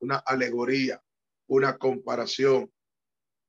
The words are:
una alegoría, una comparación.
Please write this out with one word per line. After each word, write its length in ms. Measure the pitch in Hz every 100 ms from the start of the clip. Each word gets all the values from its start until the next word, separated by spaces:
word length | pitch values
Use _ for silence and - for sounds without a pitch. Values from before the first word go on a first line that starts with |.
una 160 | 123 139
alegoría, 840 | - 131 123 120 120 135 131 - _ _ _ _ -
una 300 | 135 135 131
comparación. 920 | 131 127 123 120 113 - 135 131 110 _ _ _ _ _ _ _